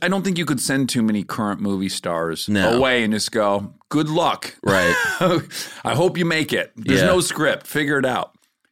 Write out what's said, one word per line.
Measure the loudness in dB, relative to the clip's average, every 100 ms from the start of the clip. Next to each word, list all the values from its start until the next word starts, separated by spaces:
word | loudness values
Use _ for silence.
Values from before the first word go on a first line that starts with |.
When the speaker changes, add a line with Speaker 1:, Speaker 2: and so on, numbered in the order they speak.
Speaker 1:
I | 0
don't | 0
think | 0 0
you | 0
could | -2
send | 0 0 0
too | 2
many | 2 0
current | -2 -4 -2 -2
movie | -2 -2 -2
stars | -4 -4 -2 -2 -4 0
Speaker 2:
No. | 2 4 4
Speaker 1:
away | 4 2
and | 2
just | 0 -2
go, | 0 2 2 -2 -12 -4
"Good | -2 0
luck." | 0 0 0 -6 -6
Speaker 2:
Right. | 0 2 4 2 0 0
Speaker 1:
<laughs> | 0 0 -2 -10 -12 -8
"I | -4 0
hope | 0 0
you | 0
make | 0 0
it. | -2 -4 -6
There's | 0 2
Speaker 2:
Yeah. | 4
Speaker 1:
no | 2
script. | 0 0 0 0 -2
Figure | -4 0 0
it | 0
out." | -2 -4 _ _ _ _